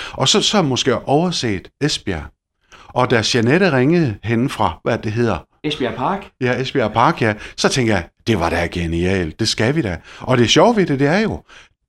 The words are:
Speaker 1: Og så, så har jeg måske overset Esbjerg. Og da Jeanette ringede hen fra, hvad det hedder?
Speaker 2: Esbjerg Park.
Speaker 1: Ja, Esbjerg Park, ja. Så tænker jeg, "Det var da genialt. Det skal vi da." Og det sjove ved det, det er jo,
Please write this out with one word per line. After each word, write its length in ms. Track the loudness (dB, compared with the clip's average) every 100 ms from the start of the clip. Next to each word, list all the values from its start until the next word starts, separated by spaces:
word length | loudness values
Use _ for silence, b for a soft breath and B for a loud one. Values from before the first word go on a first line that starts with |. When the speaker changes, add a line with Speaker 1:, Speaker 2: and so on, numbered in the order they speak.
| B
Speaker 1:
Og 160 | B 0
så, 120 | 2
så 140 | 2 2
har 60 |
jeg 60 | 2
måske 300 | 0 0 -2
overset 680 | 0 0 0 -2 -4 -4 -8 -6
Esbjerg. 440 | -4 -4 -6 -6 -8 _ _ _ B B B
Og 220 | -2 2
da 120 | 2 2
Jeanette 380 | 0 2 2 2 2
ringede 380 | 4 2 2 -2
hen 240 | -2 -2 -2
fra, 320 | 0 -2 -2
hvad 140 | -4 -4
det 140 | -4
hedder? 340 | -2 0 -2 -6 _
Speaker 2:
Esbjerg 300 | -8 -4 -6
Park. 320 | -4 -4 -6 -8 -6
Speaker 1:
Ja, 200 | -2 -2
Esbjerg 320 | -2 -2 0
Park, 300 | 2 2 2
ja. 120 | 0 -2 B B
Så 120 | 0
tænker 240 | 2 2
jeg, 140 | 0 -2 _ -2
"Det 140 | 0
var 100 | 0
da 160 | -2 -4
genialt. 680 | -4 -2 -2 0 0 -2 -4
Det 80 | -4
skal 260 | 0 0 0
vi 60 |
da." 140 | -2 -6 B B
Og 180 | B 2
det 120 | 4
sjove 260 | 6 4 4
ved 100 | 0
det, 120 | 2
det 80 | 2
er 100 | 2
jo, 240 | 0 -4 -10 B B _